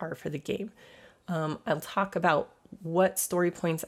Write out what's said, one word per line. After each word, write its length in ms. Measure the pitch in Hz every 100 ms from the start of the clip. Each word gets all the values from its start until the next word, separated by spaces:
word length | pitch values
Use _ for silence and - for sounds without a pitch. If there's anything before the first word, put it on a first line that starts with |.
are 160 | 160 170
for 120 | 160
the 120 | 147
game. 320 | - - 220 - - - - _ -
Um, 320 | 165 156 156 -
I'll 140 | 151
talk 360 | - 196 196 180
about 360 | 175 147 - _ _ -
what 380 | 165 170 185 190
story 320 | - 175 175
points 320 | 175 170 165